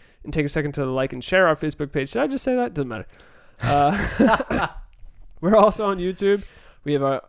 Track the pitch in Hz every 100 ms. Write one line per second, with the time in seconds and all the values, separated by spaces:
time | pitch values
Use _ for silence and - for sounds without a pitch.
0 | - _ - 160 147 160 147 143 135 131
1 | 135 131 - 185 175 151 156 - 143 156
2 | 139 226 285 269 269 247 240 165 131 110
3 | - - - - - - 117 143 143 196
4 | - - 247 - - 247 175 - - -
5 | - - - - 170 214 208 - 208 190
6 | 180 185 196 202 - - - - 147 143
7 | 139 135